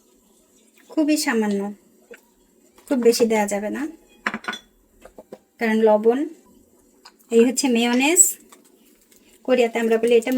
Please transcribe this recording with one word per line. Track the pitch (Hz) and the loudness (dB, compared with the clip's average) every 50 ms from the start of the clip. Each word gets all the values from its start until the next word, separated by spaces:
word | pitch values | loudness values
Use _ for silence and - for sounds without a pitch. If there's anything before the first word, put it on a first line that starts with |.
| _ _ _ _ _ _ _ _ _ _ _ _ _ _ _ _ _ - | _ _ _ _ _ _ _ _ _ _ _ _ _ _ _ _ _ -8
খুবই | - 311 302 294 302 294 - | -4 -2 0 0 0 -2 -2
সামান্য, | 285 240 226 214 208 202 196 202 208 208 - _ _ _ _ _ - - - _ _ _ _ _ _ _ _ _ _ _ _ _ | -2 -2 -2 -2 -2 -2 -4 -4 -6 -10 -14 _ _ _ _ _ -20 -20 -20 _ _ _ _ _ _ _ _ _ _ _ _ _
খুব | - 285 247 233 | -6 -2 0 2
বেশি | 233 233 - 240 220 | 2 2 2 2 0
দেওয়া | 226 214 208 202 208 | 0 0 -2 -2 -4
যাবে | 196 214 208 214 | -6 -6 -6 -8
না | 233 285 311 320 - _ _ _ _ - - - - - - - - - _ _ _ _ _ _ _ - - _ - - _ - - _ _ _ - | -8 -10 -10 -12 -16 _ _ _ _ -8 -8 -8 -8 -10 -10 -12 -12 -14 _ _ _ _ _ _ _ -20 -20 _ -20 -20 _ -20 -20 _ _ _ -6
কারণ | 233 220 220 220 220 | -4 -2 0 2 4
লবণ। | 214 214 208 214 226 240 269 311 - - - _ _ _ _ _ _ _ _ _ _ _ _ - - _ _ _ - 233 | 4 4 4 2 2 0 0 -2 -8 -10 -16 _ _ _ _ _ _ _ _ _ _ _ _ -20 -20 _ _ _ 0 2
এই | 233 233 | 4 4
হচ্ছে | 262 247 - - 262 240 | 4 2 -2 -2 -2 0
মেয়োনেজ, | 226 240 240 240 254 269 294 349 - - - - - _ _ - - _ _ _ _ _ _ _ _ _ _ _ _ _ _ _ _ - | 0 0 0 0 0 0 2 4 4 2 2 0 -8 _ _ -20 -20 _ _ _ _ _ _ _ _ _ _ _ _ _ _ _ _ -4
কোরিয়াতে | 254 254 247 233 226 233 233 233 | 0 0 2 2 0 -2 -2 -2
আমরা | 220 226 226 | 0 0 0
বলি | 240 240 240 226 | 2 2 2 2
এটা | 226 262 262 | 2 0 -2